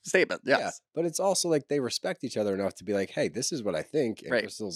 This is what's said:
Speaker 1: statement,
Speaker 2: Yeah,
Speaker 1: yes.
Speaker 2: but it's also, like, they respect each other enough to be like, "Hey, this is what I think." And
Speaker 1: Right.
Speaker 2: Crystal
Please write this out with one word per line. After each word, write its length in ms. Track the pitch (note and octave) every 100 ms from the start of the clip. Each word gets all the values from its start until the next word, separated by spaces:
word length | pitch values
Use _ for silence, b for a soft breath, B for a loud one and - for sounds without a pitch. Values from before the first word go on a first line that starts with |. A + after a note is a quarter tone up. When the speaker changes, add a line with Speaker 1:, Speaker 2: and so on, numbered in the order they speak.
Speaker 1:
statement, 400 | - F#3 - F2+
Speaker 2:
Yeah, 140 | - C3+
Speaker 1:
yes. 240 | F#2+ - -
Speaker 2:
but 120 | D#3 E3+
it's 120 | D#3+
also, 300 | F#3+ F3+ F3
like, 200 | D3+ -
they 120 | C#3+
respect 420 | A#2+ - - F3+
each 120 | A#2 A2
other 160 | G#2
enough 220 | F#2+ F#2+
to 100 | -
be 80 | F#2
like, 160 | G2 F#2+
"Hey, 180 | - A2
this 240 | A2+ C3
is 100 | D3
what 120 | G2+
I 60 | D#2+
think." 380 | - D3+ A#2+ G#2
And 120 | -
Speaker 1:
Right. 100 | A#2+
Speaker 2:
Crystal 280 | G2+ - G#2